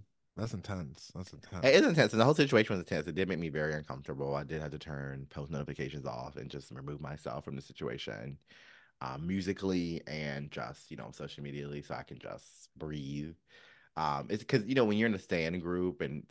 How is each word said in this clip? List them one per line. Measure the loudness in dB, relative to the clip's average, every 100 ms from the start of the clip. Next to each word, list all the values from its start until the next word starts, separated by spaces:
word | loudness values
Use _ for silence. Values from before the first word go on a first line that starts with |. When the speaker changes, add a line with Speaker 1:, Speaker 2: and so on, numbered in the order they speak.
| -18 _ _ -6
Speaker 1:
that's | -6
intense. | -6 -6 -6 -6 -12 -14
That's | -12 -12
intense. | -14 -12 4
Speaker 2:
It | 8
is | 8 8
intense, | 6 6
and | 8
the |
whole | 8
situation | 8 8 6 6
was | 0
intense. | 0 -2 0
It |
did | 0 0
make | 0
me | 0
very | 0 0
uncomfortable. | 0 -4 -10 -8 -4 -2
I | -2
did | -2 -4
have | -4
to | -8
turn | -8 -6 -6 -8 -10
post | -10 -6
notifications | -6 -6 -4 -6 -4 -6
off | -6 -8 -10
and | -10
just | -10 -12
remove | -12 -10 -8
myself | -8 -8 -8 -8
from | -8
the | -10
situation, | -10 -8 -6 -6 -8 -8 -10 -12 _ -20 -20 -20 -20 _
uh, | -8 -6
musically | -2 0 0 0 0 2 0 -4 -6
and | -6 -4 -6 -6
just, | -8 -8 -10 -14
you | -12
know, | -12
social | -10 -10 -10
medially, | -8 -8 -8 -8 -8
so |
I | -8
can | -8 -12
just | -10 -12 -14 -20 -20 -10
breathe. | -6 -4 -4 -6 -6 -10 _ -20 -20 -20 _ 0
Um, | 2 2 0
it's | -4
'cause, | 2 2 4
you |
know, | 4
when | 6 6
you're | 4
in |
a | 2
stan | 0 0 2 0
group | 0 2 0 0
and | -4 -6 -10